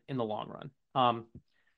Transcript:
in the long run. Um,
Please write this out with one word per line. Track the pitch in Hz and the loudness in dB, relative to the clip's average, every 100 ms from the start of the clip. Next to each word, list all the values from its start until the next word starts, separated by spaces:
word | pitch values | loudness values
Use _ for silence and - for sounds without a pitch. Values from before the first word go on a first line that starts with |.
| - | -6
in | 131 | -4
the | |
long | 110 107 - | -4 -4 -6
run. | - - _ _ | -10 -14 _ _
Um, | 135 123 117 117 - _ _ _ | 4 4 4 -4 -20 _ _ _